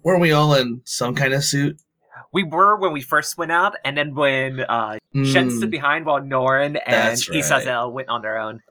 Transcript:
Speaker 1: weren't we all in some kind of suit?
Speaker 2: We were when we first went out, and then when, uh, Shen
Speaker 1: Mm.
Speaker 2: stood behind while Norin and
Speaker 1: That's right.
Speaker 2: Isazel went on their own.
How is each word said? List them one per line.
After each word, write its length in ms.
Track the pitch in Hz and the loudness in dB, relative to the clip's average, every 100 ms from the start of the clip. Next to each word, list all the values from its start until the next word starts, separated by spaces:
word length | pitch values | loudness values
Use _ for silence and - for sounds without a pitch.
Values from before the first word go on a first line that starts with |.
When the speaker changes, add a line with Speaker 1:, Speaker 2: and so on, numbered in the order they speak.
Speaker 1:
weren't 180 | 165 185 | 0 2
we 100 | 170 | 4
all 220 | 151 151 | 4 4
in 280 | 139 123 120 - | 4 2 -4 -8
some 300 | - 123 127 | -4 -2 0
kind 180 | 135 | 0
of 100 | 139 | 0
suit? 380 | 147 143 143 - _ _ _ - - | 0 0 -2 -4 _ _ _ -20 -6
Speaker 2:
We 100 | 175 | -4
were 340 | 170 160 202 214 | 0 4 4 4
when 160 | 185 | 0
we 80 | 147 | -4
first 360 | 127 151 147 - | -2 -2 -2 -6
went 140 | 165 | -2
out, 240 | 170 196 202 | 2 0 -2
and 140 | 135 143 | -6 -4
then 180 | 147 139 | -4 0
when, 460 | 139 135 131 131 | 0 0 -2 -4
uh, 360 | - 117 110 110 - | -2 -2 -4 -8 -6
Shen 360 | 139 135 135 127 | 0 2 2 2
Speaker 1:
Mm. 80 | 120 | 0
Speaker 2:
stood 140 | 113 | -2
behind 340 | 143 143 156 156 | -2 0 0 0
while 160 | 139 | -2
Norin 580 | 139 131 131 135 143 147 - | 0 0 2 2 0 -4 0
and 80 | |
Speaker 1:
That's 340 | 113 113 120 - | 0 2 -2 -4
right. 80 | 160 | -2
Speaker 2:
Isazel 520 | 143 139 127 123 123 | 0 0 0 -4 -4
went 160 | 127 127 | -8 -6
on 120 | 117 | -6
their 160 | 107 110 | -6 -6
own. 240 | 110 110 _ | -8 -10 _